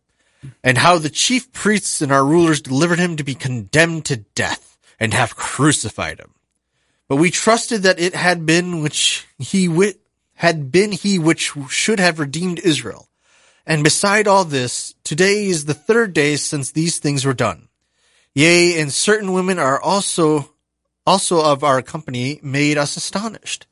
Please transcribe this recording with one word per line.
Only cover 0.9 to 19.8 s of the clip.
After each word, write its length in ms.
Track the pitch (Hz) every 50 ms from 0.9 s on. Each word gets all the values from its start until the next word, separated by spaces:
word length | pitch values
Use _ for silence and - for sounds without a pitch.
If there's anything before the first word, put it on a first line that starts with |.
| 180
the 120 | 165 151 139
chief 420 | - - - - 247 247 - -
priests 500 | - - - 202 214 190 - - - -
and 120 | 156 135 139
our 120 | 139 135
rulers 360 | 143 160 175 170 160 156 135
delivered 360 | - 131 131 135 170 175 175 165
him 180 | 180 175 165
to 80 | 151 139
be 100 | 143 127
condemned 720 | - - 127 123 117 98 - - 151 165 170 165 160 -
to 100 | - 135 110 101 _ _
death, 420 | - 98 85 - - - _ _ _ _ _ _ _
and 120 | 113 110 107
have 220 | - 117 - -
crucified 840 | - - - - - 143 151 139 - - 107 - - 85 80 78 -
him. 100 | 50 _ _ _ _ _ _ _ _ _ _ _ _ _ _ _ _ -
But 80 | 139
we 120 | 143 175 175
trusted 540 | - - - 220 226 226 - - 233 208 185
that 160 | 185 180 160
it 160 | 170 185 175
had 300 | 143 165 180 175 170 156
been 360 | 156 165 175 180 180 175 160 151
which 440 | 147 - - - - - - - _ _
he 280 | - 127 - - 190 185
wi-, 280 | 175 160 175 196 208 - - _ _ _ _ _ _ _
had 360 | - - 170 170 156 139 127
been 220 | 123 180 214 208 196
he 260 | - - 202 196 175
which 320 | 156 165 160 - - - - 143 135
should 320 | 135 - - - 214 226 208
have 200 | 180 175 160 160
redeemed 400 | 147 135 131 160 185 185 170 165
Israel. 500 | - 175 147 127 117 98 - - - _ _ _ _ _ _ _ _ _ _ _ _
And 180 | 156 156 151 147
beside 460 | 151 - - - 202 202 214 202 208
all 160 | 196 196 180
this, 500 | 156 143 131 123 120 - - - - - _ _
today 440 | - 156 151 185 196 202 208 208
is 180 | 190 175 156 143
the 80 | 151 139
third 400 | - _ - 214 233 226 196 160
day 240 | 165 143 151 147
since 340 | 139 - - 156 143 131 -
these 280 | - 156 165 170 - -
things 260 | - 147 143 139 127
were 80 | 135 123
done. 340 | 117 120 104 82 - _ _ _ _ _ _ _ _ _ _ _ _ _ _ _
Yea, 460 | 139 151 170 175 175 175 175 170 160
and 140 | 151 139 -
certain 400 | - - 208 214 214 208 190 185
women 240 | 185 185 190 190 175
are 220 | 143 131 139 -